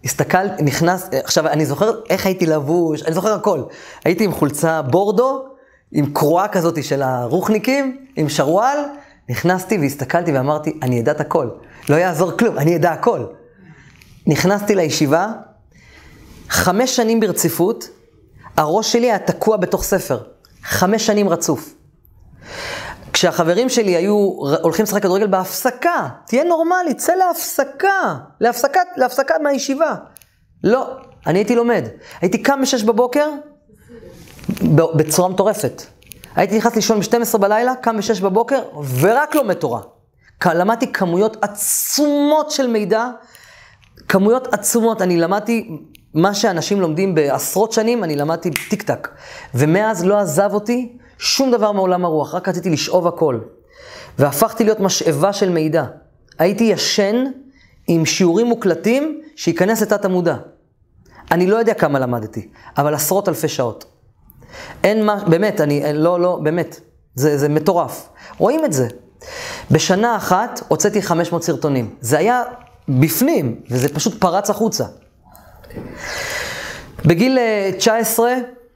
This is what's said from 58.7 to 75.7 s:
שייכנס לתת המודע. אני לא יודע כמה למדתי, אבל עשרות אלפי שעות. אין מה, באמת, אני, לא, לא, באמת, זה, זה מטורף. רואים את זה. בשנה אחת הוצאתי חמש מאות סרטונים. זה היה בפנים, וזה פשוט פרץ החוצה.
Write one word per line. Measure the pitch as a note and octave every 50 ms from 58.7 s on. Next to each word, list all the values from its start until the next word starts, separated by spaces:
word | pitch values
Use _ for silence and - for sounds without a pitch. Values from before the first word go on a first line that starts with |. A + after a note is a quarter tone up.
| D#3+ E3 - G#3+ A#3+ C#4 D4 D#4+ D4+ - - - _
שייכנס | - - E3+ E3 - F#3 G3 A3+ A3
לתת | G#3+ G3+ G#3+ G3+ G3+
המודע. | F#3+ F#3 F3+ F3 E3 C#3+ G#2+ - - _ _ _ _ _ _ _ _ _ _ _ - - - - -
אני | D#3+ E3+ F3+
לא | F#3 G#3
יודע | A3+ A3+ G#3+ G3+
כמה | E3 F3 D3+ C#3+ C3+
למדתי, | C3 B2 A#2+ A#2+ G#2+ G#2+ - A2+ - - _ - - - - -
אבל | C#3+ D3 D3+
עשרות | C#3+ D3 - F#3 G3 G3 F#3+
אלפי | D#3+ - - D3
שעות. | - - B2+ A#2 G2+ - - _ _ _ _ _ _ _ _ _ - - - - - - - - - - -
אין | F#3 G#3+ A3 G#3+
מה, | G#3 G#3 G3+ G#3 F3
באמת, | E3 E3+ G#3 G#3+ G3 G#3
אני, | D3+ D3 C#3+ C#3+ C#3 D3+ D3
לא, | D3+ D#3 E3+ F3+ F3
לא, | F3 F3+ F3 -
באמת, | D3+ D3+ D#3+ F3 E3 E3+ - - - _ _ _ _ _ _
זה, | B2 C3+ D#3 D3 C#3
זה | C#3+ D3
מטורף. | D3 D#3 D3+ G3 F#3 F3 D3+ C3 - - - - - - - - - -
רואים | - G#3 C#4+ D#4+ D#4+
את | C4+
זה. | D#3+ C3 B2 A2+ - - - _ _ _ - - - - - - - - - -
בשנה | C3+ D#3 - - F#3 F#3+ A3 A#3+ A#3
אחת | G3 - - F3+ F#3+ A3+ A#3+ - - - -
הוצאתי | - D#3 - G#3 G3+ G#3
חמש | - - F3 E3 E3+ E3
מאות | F3 E3 E3
סרטונים. | E3+ D3+ B2+ - D3+ C#3 B2+ A2+ G2+ - -
זה | - A2 C#3+ D3+
היה | E3+ A3 B3 B3 A#3+ B3+ - - - - - _ _ -
בפנים, | C3+ B2+ C#3+ D#3+ - - A#3+ D4+ E4+ A3 D3 A#2+ A2 - - -
וזה | A#2+ B2+ B2 C#3+
פשוט | - D3+ - A3+ - -
פרץ | - F3+ E3 G3 G3+ -
החוצה. | G3 - A3+ G#3+ - - B2 - - - _ _ _ _ _ - - - - - - - - -